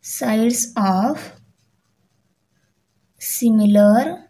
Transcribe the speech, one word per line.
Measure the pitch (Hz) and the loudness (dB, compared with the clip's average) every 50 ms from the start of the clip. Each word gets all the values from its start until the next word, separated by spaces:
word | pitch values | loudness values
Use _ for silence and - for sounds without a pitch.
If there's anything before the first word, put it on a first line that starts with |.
| _ | _
sides | - - - 254 240 220 220 226 240 240 240 - - - - | -14 -12 -8 -4 -4 -2 0 0 0 -2 -4 -6 -8 -4 -2
of | 202 190 185 185 202 254 302 302 - - - - _ _ _ _ _ _ _ _ _ _ _ _ _ _ _ _ _ _ _ _ _ _ _ _ _ _ _ _ _ _ _ _ _ _ _ _ | 0 0 0 0 0 -2 -4 -6 -10 -18 -20 -20 _ _ _ _ _ _ _ _ _ _ _ _ _ _ _ _ _ _ _ _ _ _ _ _ _ _ _ _ _ _ _ _ _ _ _ _
similar | - - - - 247 233 220 214 208 208 208 202 208 208 208 233 277 330 349 359 - _ | -14 -12 -10 -2 0 2 2 2 2 4 4 6 6 6 4 4 2 -2 -6 -12 -16 _